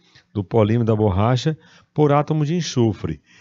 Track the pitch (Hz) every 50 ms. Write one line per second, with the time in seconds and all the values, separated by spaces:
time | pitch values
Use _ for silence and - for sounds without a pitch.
0 | _ _ _ - _ _ _ 104 95 - - 113 107 104 113 120 117 110 113 104
1 | 107 104 90 95 104 117 131 123 - 160 156 - _ _ _ - _ _ _ -
2 | 151 139 143 147 143 - 156 156 151 143 170 180 156 - - 127 117 113 95 -
3 | - 82 78 - _ _ _ _